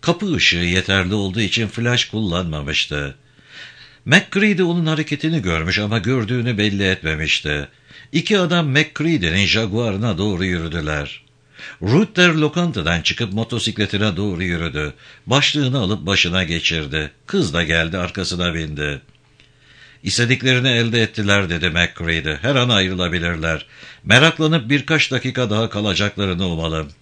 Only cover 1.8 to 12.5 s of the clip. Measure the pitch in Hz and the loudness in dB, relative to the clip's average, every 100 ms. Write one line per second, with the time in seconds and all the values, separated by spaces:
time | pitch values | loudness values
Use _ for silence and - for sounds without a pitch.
1.8 | 120 120 - 107 107 85 90 76 71 78 | 0 0 -2 -2 -2 -2 -2 -4 -4 -4
2.8 | - 73 71 - _ _ - - - - | -2 -4 -6 -10 _ _ -20 -20 -20 -20
3.8 | - - - 165 196 196 214 185 180 175 | -20 -14 2 2 2 0 2 2 2 2
4.8 | 160 156 151 147 160 165 90 82 80 92 | 0 0 -2 -2 0 0 0 0 0 0
5.8 | 104 113 98 131 107 123 120 110 104 98 | 0 0 0 0 0 0 0 0 0 2
6.8 | 98 95 80 78 78 - 76 73 71 _ | 0 0 -2 -2 0 -2 0 -4 -4 _
7.8 | _ - - 170 165 208 175 175 156 135 | _ -20 -2 -2 2 2 4 2 2 2
8.8 | 156 - 151 156 87 87 98 - 110 107 | 0 0 0 2 2 2 2 2 0 0
9.8 | 117 98 117 87 104 90 92 90 82 82 | -2 0 -2 0 0 0 0 -2 -4 -4
10.8 | 76 76 71 - _ _ _ - - - | -4 -4 -6 -12 _ _ _ -20 -18 -6
11.8 | 98 139 214 - 180 160 151 | 2 4 4 4 4 4 0